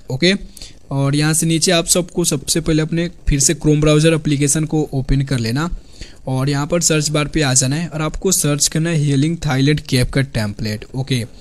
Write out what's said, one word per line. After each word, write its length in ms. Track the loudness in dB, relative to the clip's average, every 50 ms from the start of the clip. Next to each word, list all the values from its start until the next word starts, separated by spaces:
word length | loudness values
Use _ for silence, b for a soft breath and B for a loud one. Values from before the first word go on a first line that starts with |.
| -10 -8
ओके, 220 | -4 0 2 2 2 0 B B B B B B B B -12 -6
और 240 | -2 -2 0 0 0
यहाँ 180 | 0 0 0 0
से 120 | 0 0
नीचे 260 | 0 0 2 2 2
आप 140 | 2 2 2
सबको 400 | 2 2 0 0 -2 -2 -2 -2
सबसे 360 | 0 -2 -4 -4 -2 -2 -2
पहले 200 | 0 0 0 0
अपने 280 | 0 0 -2 -2 -4 -4 -6 -6 -2 0
फिर 100 | 2 2
से 160 | 2 2 0
Chrome 260 | 0 2 2 2 4
browser 320 | 4 4 4 6 6 4 4
application 500 | 2 0 0 0 0 2 0 0 0 -2
को 260 | 0 0 -2 -2 0 -2
open 280 | -4 0 0 2 0
कर 180 | 2 0 -2 -2
लेना 300 | -2 -2 -2 -2 -2 -2 B B B B B B B B B B B -4
और 220 | -2 -2 0 0
यहाँ 180 | 0 -2 -2 0
पर 140 | 0 0
search 280 | 2 2 2 2 0 0
bar 180 | 0 0 -2 0
पे 140 | 0 0
आ 120 | 0 2 2
जाना 220 | 2 2 2 0
है 120 | -2 -4 -4
और 140 | -4 -4
आपको 300 | -4 -4 -4 -2 -2 0
search 360 | 0 0 0 0 0 0 0 0
करना 220 | 0 0 0 0
है 60 | 0
हीलिंग 420 | 0 2 2 2 2 2 0 0 -2 -4
Thailand 360 | -2 0 2 2 2 2 0
CapCut 520 | 0 -2 0 0 0 2 0 0 -2 0 -2
Template। 520 | -4 -4 -4 -4 -6 -6 -6 -6 -6 -10 -10 -8
ओके, 300 | -6 -4 -2 -2 -4 -4 -6 B B